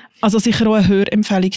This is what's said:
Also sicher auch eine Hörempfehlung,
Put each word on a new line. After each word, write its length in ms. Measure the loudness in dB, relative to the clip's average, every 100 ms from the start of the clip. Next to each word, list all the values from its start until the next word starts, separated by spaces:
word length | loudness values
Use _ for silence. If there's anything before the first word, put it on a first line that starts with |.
| -20 -4
Also 180 | 0 0
sicher 280 | 0 0 0
auch 80 | 2
eine 120 | 2
Hörempfehlung, 640 | 2 0 -2 -2 -2 -2